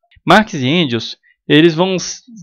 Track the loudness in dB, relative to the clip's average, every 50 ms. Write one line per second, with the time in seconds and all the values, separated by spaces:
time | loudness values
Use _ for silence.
0 | _ _ _ _ _ 2 2 2 2 0 -6 -4 -2 -2 0 0 -2 -2 -4 -6
1 | -6 -8 -14 _ _ _ _ _ _ 0 2 4 4 4 2 0 -2 -2 -2 -6
2 | -6 -10 -14 -16 _ -20 -20 -18